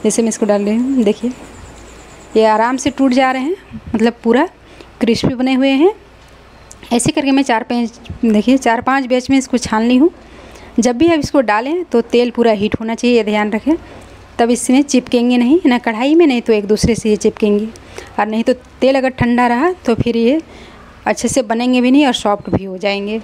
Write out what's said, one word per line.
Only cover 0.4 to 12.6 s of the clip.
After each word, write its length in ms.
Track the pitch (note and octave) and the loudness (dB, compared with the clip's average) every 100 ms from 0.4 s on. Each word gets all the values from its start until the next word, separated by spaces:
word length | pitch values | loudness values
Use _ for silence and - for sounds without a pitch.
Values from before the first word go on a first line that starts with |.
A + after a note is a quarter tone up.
| G#3+ | -2
डाल 160 | G3+ | 0
रही 140 | G3+ A3 | 0 -2
हूँ, 280 | B3+ C4+ | -2 0
देखिए 280 | G#3 G#3+ A#3+ B3+ - - - - - - - - - | 0 0 -4 -10 -18 -20 -20 -20 -20 -20 -20 -20 -6
ये 120 | A3 A3 | 0 2
आराम 300 | G#3+ A#3 C4 | 2 0 -2
से 120 | D4 | -4
टूट 240 | C4 C4+ | 0 0
जा 180 | B3 C4 | 2 0
रहे 100 | C4 | 0
हैं, 140 | C4 G4 - - - | -4 -6 -10 -18 -8
मतलब 280 | A3+ A3+ A3+ | -2 -2 0
पूरा 240 | A#3 A#3 E4 - - - - - | 0 0 0 -6 -20 -20 -20 -4
crispy 320 | G#3 A3+ - B3+ | -2 0 -2 -2
बने 180 | C4 | -2
हुए 160 | C4 C4+ | 2 2
हैं। 220 | C4+ E4+ G#4+ - - - - - - - - - | 4 2 0 -14 -20 -20 -20 -20 -20 -20 -20 -4
ऐसे 180 | A#3+ - | -2 0
करके 200 | - C#4 | -2 0
मैं 120 | C#4 | 0
चार 200 | C#4 A3+ | 2 -2
पाँच, 360 | A#3+ A#3+ A#3 - - - A#3 | -2 -4 -4 -8 -18 -4 0
देखिए 320 | G#3+ G#3 C4+ | 2 2 2
चार 220 | C4+ A3+ | 2 0
पाँच 240 | B3 C4+ B3+ | 0 -2 0
batch 220 | B3+ B3+ | -4 0
में 80 | C4+ | 0
इसको 200 | C4 B3 | 0 -4
छान 240 | - A3 | -2 -2
ली 140 | A3+ B3+ | 2 4
हूँ। 140 | D#4+ - - - - - - - | 2 0 -20 -20 -20 -20 -10 -2
जब 200 | A#3+ A#3+ | -2 2
भी 100 | E4+ | 2
आप 120 | E4 | 2
इसको 200 | C#4 D4 | 0 0
डालें 420 | A#3 G#3 B3+ E4+ E4+ | 0 0 -2 -6 -2
तो 160 | A#3+ | -2
तेल 260 | A3+ A#3+ A#3+ | 0 0 0
पूरा 200 | A#3 A#3 | 0 0
heat 260 | G#3 | 0